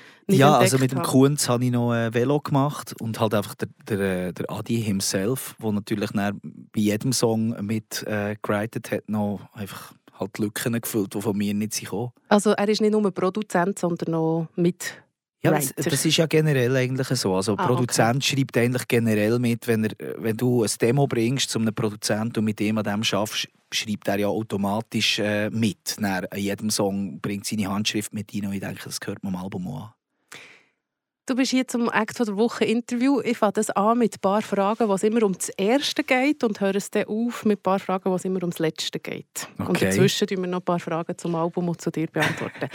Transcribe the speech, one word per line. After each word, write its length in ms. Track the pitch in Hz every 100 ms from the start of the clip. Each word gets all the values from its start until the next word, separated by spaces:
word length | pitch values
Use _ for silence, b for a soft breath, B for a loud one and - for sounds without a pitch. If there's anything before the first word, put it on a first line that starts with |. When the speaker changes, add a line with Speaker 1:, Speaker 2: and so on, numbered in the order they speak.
| B B -
Speaker 1:
nicht 120 | 143
Speaker 2:
Ja, 140 | 139
Speaker 1:
entdeckt 80 | 139
Speaker 2:
also 160 | 117 131
mit 140 | 131
dem 60 | 135
Speaker 1:
habe. 100 | -
Speaker 2:
Kunz 400 | 135 135 147 -
habe 160 | 120 123
ich 60 |
noch, 220 | 120 120
äh, 200 | 117 117
Velo 260 | 117 127 147
gemacht 540 | - 143 143 143 - -
und 180 | 113 107
halt 140 | 113
einfach 220 | 107 101 -
der, 120 | 101 - -
der, 100 | 98 98 92 90
äh, 60 |
der 160 | - -
Adi 320 | 101 107 117
himself, 760 | 110 98 - 98 98 131 - -
wo 140 | 110
natürlich 380 | 104 101 104 104
dann 280 | 104 101 101
bei 380 | - - - -
jedem 320 | 104 107 135
Song 420 | 123 117 113 113 - 104
mit, 380 | 110 - -
äh, 340 | - 107 104 107
gewritet 500 | - 104 110 123 -
hat, 180 | 104 -
noch 320 | 107 104 98 -
einfach 400 | - 98 - - - _ -
halt 180 | 95 -
die 60 |
Lücken 360 | 107 - 123 117
gefüllt, 360 | - 117 98 107
die 60 |
von 140 | 110 101
mir 200 | 104 104
nicht 180 | 107
sind 120 | - -
gekommen. 260 | 95 120 - _
Speaker 1:
Also 220 | 208 214
er 180 | 208 202
ist 120 | 208
nicht 100 | 214
nur 200 | 214 208
Produzent, 680 | 185 185 202 214 185 180 196
sondern 340 | 180 170 165
auch 340 | 165 160 165 160 -
mit 460 | 175 - - - _ _ _ _
Speaker 2:
Ja, 80 | 160
das, 180 | 156 135 -
Speaker 1:
Writer. 140 | 175
Speaker 2:
das 160 | 139 165
ist 120 | 151
ja 100 | 160
generell 480 | 156 156 135 120 131
eigentlich 320 | 127 131 131
so. 260 | 127 104 92
Also 200 | 98 101
Speaker 1:
Ah, 80 | 180
Speaker 2:
Produzent 520 | 123 123 - 117 135
Speaker 1:
okay. 120 | - 139
Speaker 2:
schreibt 180 | 131 127
eigentlich 320 | 120 123 -
generell 520 | 120 113 107 104 120
mit, 280 | 123 117 -
wenn 180 | 113 107
er, 60 | - 67 -
wenn 180 | 113 110
du 260 | 127 123
ein 60 | 104 -
Demo 280 | 117 139 139
bringst 420 | 117 113 135 -
zu 80 | 117
einem 160 | 113
Produzent 640 | 104 110 104 - 104 110 117
und 80 | 107
mit 140 | 104
dem 180 | 104 110
an 60 |
dem 200 | 104 101
schaffst, 460 | 113 98 107 - - _ _
schreibt 340 | - 110 104 -
er 120 | 101
ja 80 | 101
automatisch, 880 | 101 113 104 101 104 - 113 - -
äh, 320 | 104 104 104
mit. 460 | 107 113 87 - -
Dann 280 | 104 92 90
an 100 | 98
jedem 300 | 101 98 107
Song 500 | - 101 98 98 -
bringt 280 | 101 101 -
seine 240 | 107 98
Handschrift 420 | 98 107 107 101
mit 180 | 110 104 104
rein 100 | 98
und 80 |
ich 60 | 98
denke, 200 | 98 92 -
das 140 | -
gehört 240 | - 101
man 100 | 101 90
am 80 |
Album 240 | 92 101 90
auch 140 | 98
an. 120 | 107 - _ B B B B B B B _ _ _ _ -
Speaker 1:
Du 100 | 254
bist 140 | 262
hier 140 | 262 254
zum 240 | 240 233
Act 300 | - 214 -
der 160 | 226 202
Woche 300 | 233 - 220
Interview. 560 | 226 233 247 262 277
Ich 160 | - 233
fange 160 | 208
das 160 | 208 214
an 280 | - 208 240
mit 160 | 226 -
ein 20 |
paar 220 | 196 208
Fragen, 480 | - 196 196 220 220
wo 40 |
es 100 | 190
immer 200 | 214 233
um 80 | 208
das 160 | 180 -
Erste 560 | - 196 269 294 -
geht 400 | 294 254 269 294
und 160 | 233 202
höre 160 | 196 196
es 160 | -
dann 140 | 208 -
auf 400 | 214 240 - 220
mit 140 | 202
ein 40 |
paar 160 | - 196
Fragen, 320 | - 190 196
wo 40 | 185
es 100 | 190
immer 160 | 185
ums 180 | 180 -
Letzte 400 | 160 - - -
geht. 480 | - - - - - -
Und 120 | -
Speaker 2:
Okay. 160 | - 95
Speaker 1:
dazwischen 420 | 98 131 - 208
tun 140 | 190
wir 60 | 180
noch 100 | 180
ein 60 | -
paar 160 | 175
Fragen 360 | 175 165 165 175
zum 160 | 170 165
Album 340 | 170 180 175
und 100 | 165
zu 120 | -
dir 160 | 160 160
beantworten. 600 | 156 156 160 110 - -